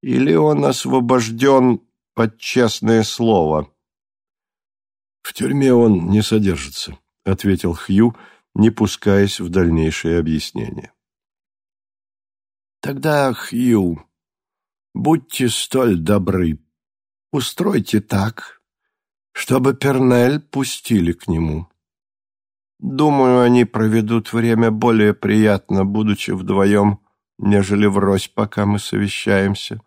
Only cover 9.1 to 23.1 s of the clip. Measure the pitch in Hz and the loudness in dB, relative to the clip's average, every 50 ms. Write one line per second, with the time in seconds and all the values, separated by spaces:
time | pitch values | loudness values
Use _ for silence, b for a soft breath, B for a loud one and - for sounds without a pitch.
9.1 | 98 101 101 98 - - 90 85 85 95 90 85 82 80 80 80 80 - - 82 | 2 2 2 0 -2 -8 -10 -4 0 0 2 2 2 0 0 -2 -4 -4 -4 -2
10.1 | 82 85 80 80 80 76 - - _ - - - - - - - _ _ _ _ | -2 -2 -2 -2 -4 -4 -6 -8 _ -10 -10 -10 -12 -14 -16 -18 _ _ _ _
11.1 | _ _ _ _ _ _ _ _ _ _ _ _ _ _ _ _ _ _ _ _ | _ _ _ _ _ _ _ _ _ _ _ _ _ _ _ _ _ _ _ _
12.1 | _ _ _ _ _ _ _ _ _ _ _ _ _ _ - - 139 135 135 156 | _ _ _ _ _ _ _ _ _ _ _ _ _ _ -10 -8 -8 -4 -2 0
13.1 | 151 147 139 135 117 - - - - 117 123 123 117 104 95 87 82 80 - _ | 2 2 2 0 -2 -4 -8 -8 -4 -2 2 2 4 4 2 0 -2 -6 -10 _
14.1 | _ _ _ _ _ _ _ _ _ _ _ _ _ _ _ _ _ - 120 147 | _ _ _ _ _ _ _ _ _ _ _ _ _ _ _ _ _ -4 0 0
15.1 | 160 160 - _ - - 131 120 - - - - - 131 127 120 98 87 80 80 | 0 0 -2 _ -6 -4 -2 -2 -2 -4 -8 -4 -2 0 2 2 0 0 0 0
16.1 | 104 101 92 87 95 92 90 82 78 - _ _ _ _ _ _ _ _ _ _ | 0 0 0 -2 -2 0 0 -2 -2 -4 _ _ _ _ _ _ _ _ _ _
17.1 | _ _ _ _ - 143 120 - - - 175 208 196 123 104 - - 107 101 _ | _ _ _ _ -6 -6 -6 -6 -6 -4 -4 -2 0 -2 -2 -2 -4 -4 -4 _
18.1 | - 98 98 113 117 - - - - _ _ _ _ _ _ _ _ _ _ _ | -4 -2 -2 -2 -6 -10 -18 -20 -20 _ _ _ _ _ _ _ _ _ _ _
19.1 | _ _ _ _ _ - - - 135 131 127 135 139 135 - 143 131 131 131 127 | _ _ _ _ _ -14 -4 -2 -2 2 2 0 0 0 -2 -2 0 2 2 4
20.1 | 123 120 120 127 143 147 151 _ - 139 135 123 - - - - 117 101 85 85 | 4 4 4 2 0 -2 -6 _ -6 -6 -6 -6 -8 -12 -4 0 0 0 2 0
21.1 | 85 - - - 85 80 82 78 76 78 90 _ _ _ _ _ _ _ _ _ | -2 -6 -6 -4 -4 -2 -2 -4 -4 -8 -10 _ _ _ _ _ _ _ _ _
22.1 | _ _ _ _ _ _ _ _ _ _ _ _ _ _ - - 135 135 151 151 | _ _ _ _ _ _ _ _ _ _ _ _ _ _ -10 -8 -4 0 0 0